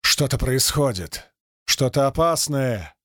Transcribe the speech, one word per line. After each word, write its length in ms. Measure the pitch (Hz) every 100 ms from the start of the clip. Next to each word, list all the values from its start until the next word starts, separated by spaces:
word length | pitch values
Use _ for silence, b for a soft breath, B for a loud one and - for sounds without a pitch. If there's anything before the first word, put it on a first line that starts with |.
Что-то 360 | - - 139 123
происходит, 960 | 131 131 - 151 139 95 85 - - _ _ _ -
что-то 420 | - 131 143 139
опасное. 880 | 135 165 160 - 139 131 110 80 _